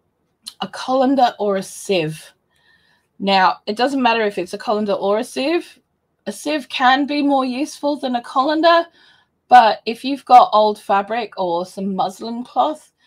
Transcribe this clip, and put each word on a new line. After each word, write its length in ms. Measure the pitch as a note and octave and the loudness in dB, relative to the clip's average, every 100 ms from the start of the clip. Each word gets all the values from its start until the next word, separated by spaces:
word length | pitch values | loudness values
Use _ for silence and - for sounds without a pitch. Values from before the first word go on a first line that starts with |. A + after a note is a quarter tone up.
| _ _ _ _ - - | _ _ _ _ -20 -14
A 80 | G3 | -14
colander 680 | - - C4 C4 C4+ A#3+ - | -10 -2 0 2 2 0 0
or 180 | G#3 G3 | -4 -4
a 60 | |
sieve. 720 | F#3+ - - F#3 D#3 D#3 - _ _ _ _ _ _ _ _ - | -6 -10 -4 -2 -4 -8 -18 _ _ _ _ _ _ _ _ -8
Now, 400 | G3 F#3+ F#3 - - | -2 2 2 0 -6
it 100 | G#3+ | -4
doesn't 260 | C4 C4+ | -2 0
matter 200 | B3 A3+ | 0 0
if 160 | G#3+ G3+ | -2 -4
it's 160 | F3 | -8
a 40 | G3+ | -8
colander 340 | - G#3+ G#3 | -4 -4 -2
or 260 | F#3+ G3 G#3+ | -2 -2 -2
a 60 | |
sieve. 540 | B3+ B3+ C4+ E4+ - - _ _ _ _ - | -4 -6 -2 -2 -6 -18 _ _ _ _ -14
A 60 | |
sieve 360 | - D4 D4+ B3+ | -10 -6 -6 -6
can 380 | - B3+ C4 C#4+ | -2 2 2 0
be 160 | D4 | -2
more 220 | C#4+ C4+ | 0 0
useful 520 | C4 B3 D4 - C#4+ D4 | -2 -4 -8 -6 -6 -4
than 200 | C4 B3 | -4 -6
a 60 | |
colander, 640 | A#3+ C4+ C#4 D#4 E4 E4+ E4+ _ _ _ _ _ - | -4 -2 0 2 4 2 0 _ _ _ _ _ 6
but 340 | B3 A3+ - - | 8 8 2 -6
if 180 | A#3 | -6
you've 200 | C4 C#4 | -6 -6
got 260 | - B3 - | 6 8 8
old 260 | G#3+ G#3+ G#3 | 4 2 0
fabric 560 | - G3 G3+ A#3 A3 - | -2 -2 -2 -6 -6 -4
or 280 | F3+ E3+ | -2 -2
some 300 | F3+ - G3 | -4 -8 -6
muslin 500 | F#3 F3+ F#3+ A3+ A#3 | -4 -4 -6 -10 -10
cloth, 480 | B3 - D4 D4+ _ _ | -4 -2 -2 -4 _ _